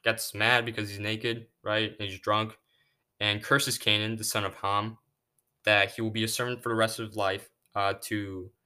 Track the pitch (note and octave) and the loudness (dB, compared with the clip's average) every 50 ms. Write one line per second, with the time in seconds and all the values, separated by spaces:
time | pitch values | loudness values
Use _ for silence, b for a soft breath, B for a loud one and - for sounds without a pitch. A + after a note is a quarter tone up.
0 | - A2+ A2+ A2+ - - - G2+ G#2+ A#2 B2 A#2+ A#2 A#2 A2 A2 G#2+ G2+ G2+ G2 | 0 0 0 0 -4 -8 -2 0 4 4 4 4 4 0 -4 -4 -6 -6 -6 -6
1 | G#2 G#2+ A2 G#2+ B2 A#2 A#2 A#2 A2+ - _ _ _ G#2 G#2+ A2 A2 G#2+ G#2+ - | -4 -4 -4 -2 -2 -2 -4 -4 -8 -14 _ _ _ -2 0 0 0 -2 -4 -6
2 | G#2 G2 F#2+ F#2+ - G#2 G#2 G#2+ A2 A2 - - _ _ _ _ _ _ _ _ | -8 -8 -8 -6 -2 0 0 0 0 -2 -6 -14 _ _ _ _ _ _ _ _
3 | _ _ _ _ G#2 G#2 G#2 G#2+ - - C#3 C#3 - C3 A2 - - A2 G#2 G#2 | _ _ _ _ 0 0 0 -2 2 2 2 2 4 0 -2 0 2 2 2 2
4 | G#2+ A2 A2+ A2 G#2+ - - A2 G2+ F#2+ - - - G2 G2+ G#2 G#2 A2 A2+ - | 2 0 -2 -4 -4 -2 -2 0 -2 -2 -4 -2 -2 0 2 2 0 -2 -6 -12
5 | _ _ _ _ _ _ _ _ _ _ _ _ _ G#2+ G#2+ G2+ G2 G2+ - - | _ _ _ _ _ _ _ _ _ _ _ _ _ 4 6 6 6 4 2 -2
6 | A2+ A2 G#2+ A2+ G#2+ A2 - - B2 B2 B2 A#2+ - A#2 A2+ A2 A2 A2 - - | -4 -2 0 0 -2 0 0 -2 -2 -2 -4 -4 -2 -2 2 2 2 2 2 -4
7 | A2+ G#2+ G#2+ G#2+ G2+ F#2+ G2 G2 - - _ _ _ _ _ G#2 G2 G2 G2+ - | -8 -6 -4 0 0 0 0 -2 -6 -12 _ _ _ _ _ 0 0 0 0 -2
8 | - - A2 G#2 G2+ G2 F#2+ F#2 F#2 G2 - _ _ | -4 -4 -4 -4 -4 -4 -8 -10 -10 -12 -16 _ _